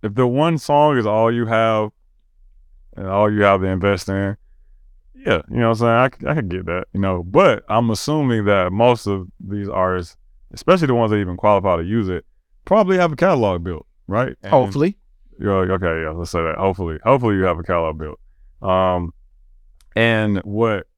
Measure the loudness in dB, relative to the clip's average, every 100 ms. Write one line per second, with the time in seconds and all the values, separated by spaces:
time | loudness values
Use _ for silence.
0 | -6 0 0 2 0 0 0 4 4 2
1 | 2 2 2 0 0 2 2 0 -2 _
2 | _ _ _ _ -20 _ _ -20 -20 -12
3 | -4 0 2 4 4 4 2 0 0 0
4 | -2 -4 -4 -8 _ -20 -20 -20 -20 -20
5 | _ -12 -2 -2 -2 -2 0 2 2 2
6 | 2 -2 -4 -4 -4 -6 -6 -6 -6 -4
7 | -2 -2 0 2 4 2 0 0 0 -2
8 | -2 -2 0 0 2 2 0 2 2 2
9 | -2 -6 -6 -16 -12 -10 -8 -2 -2 -2
10 | -6 -14 _ -20 -20 -10 2 2 4 2
11 | 2 0 -2 -2 2 2 2 -2 -2 -2
12 | -2 -6 -8 _ _ _ 0 2 2 2
13 | 0 0 0 2 0 -2 -6 -10 -14 _
14 | -6 -4 -4 -6 0 2 2 0 -2 -2
15 | _ _ -20 -8 -2 0 0 0 -2 -2
16 | -4 -6 -6 -4 -2 -2 -2 -2 -6 -4
17 | 0 2 2 0 0 -2 -2 -2 -2 -6
18 | -10 -14 -20 _ -20 _ -2 2 2 0
19 | -4 -10 -20 _ -20 -20 -20 -20 -8 0
20 | 2 2 0 -2 -4 -2 0 -2 -6